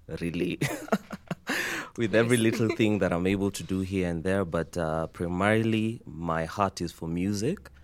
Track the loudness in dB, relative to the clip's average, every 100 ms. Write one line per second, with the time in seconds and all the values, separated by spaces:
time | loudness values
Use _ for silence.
0 | -12 -6 -4 -2 -2 -2 -4 -4 -4 -4
1 | -4 -14 -10 -10 -6 -4 -4 -6 -8 -4
2 | 2 4 4 4 4 4 2 4 4 4
3 | 2 2 2 2 0 -2 -4 -2 -2 -2
4 | -2 -2 0 0 0 -2 -2 -2 -2 -2
5 | -4 -4 -4 2 4 4 4 2 0 -4
6 | -10 -6 -2 -2 -2 0 0 0 -6 -6
7 | -6 -2 -2 -2 -2 -4 -10 -20